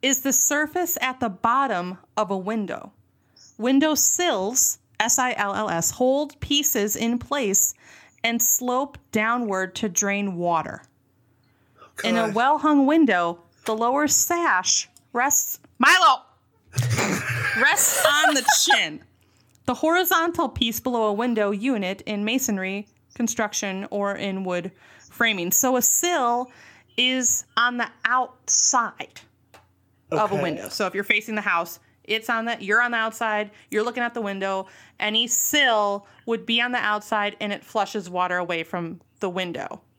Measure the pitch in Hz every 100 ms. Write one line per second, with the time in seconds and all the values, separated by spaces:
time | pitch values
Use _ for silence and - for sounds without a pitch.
0 | 262 269 277 269 - 294 302 359 349 -
1 | 262 254 240 185 226 247 277 190 180 185
2 | _ - 202 196 185 226 202 - - _
3 | _ _ _ _ - _ 226 269 311 302
4 | - - 349 226 190 262 - - _ _
5 | 220 - 254 233 202 196 214 170 170 -
6 | 254 269 294 - - 285 294 233 208 -
7 | 226 240 - 285 226 190 - - - -
8 | - _ 233 233 - - 247 247 269 -
9 | _ 220 220 240 233 190 185 185 220 175
10 | 202 202 202 175 175 165 151 - - _
11 | _ _ _ _ _ _ _ _ - -
12 | 220 226 220 208 254 302 302 294 269 320
13 | 294 185 170 175 _ _ - 220 233 269
14 | 294 - - 349 339 185 - - - _
15 | _ 240 262 285 - - - _ 262 370
16 | 339 254 - _ _ _ _ - 120 -
17 | 208 190 - - - - 277 339 - -
18 | 311 294 339 285 - 403 - 262 175 151
19 | - _ _ _ _ _ - 247 311 349
20 | 370 359 339 339 285 - 226 214 - 240
21 | 214 202 240 226 202 202 240 240 185 196
22 | - 208 208 254 - 202 185 196 208 _
23 | _ - 226 - 214 - 202 190 196 202
24 | 202 196 202 190 190 180 180 - - -
25 | - - 233 202 170 - 262 254 - -
26 | 349 349 247 240 247 - - - _ -
27 | 254 262 247 - - - 240 247 233 -
28 | 226 254 254 - - - - 254 220 -
29 | - - - _ _ - _ _ _ _
30 | _ 160 214 196 180 143 - - 196 196
31 | 202 214 214 214 202 175 170 - _ _
32 | - 220 220 226 226 233 196 220 240 233
33 | 226 220 226 214 208 - - 208 226 240
34 | 240 240 208 196 190 190 190 - - _
35 | 208 220 220 - - 294 269 220 208 202
36 | - - - 226 226 233 247 247 208 214
37 | 214 214 208 202 214 202 - 220 196 220
38 | 175 180 180 180 175 170 160 180 170 170
39 | _ _ 190 180 180 170 - - _